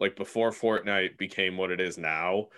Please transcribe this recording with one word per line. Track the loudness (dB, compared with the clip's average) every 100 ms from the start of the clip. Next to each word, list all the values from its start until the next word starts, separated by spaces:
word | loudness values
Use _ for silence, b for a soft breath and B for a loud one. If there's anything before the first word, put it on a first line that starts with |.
Like, | -2 -2
before | -4 0 0
Fortnite | 2 2 2 2 2 0 -2
became | -6 0 0 0
what | -2
it | 0
is | -2 -2
now, | -2 -2 0 0 -2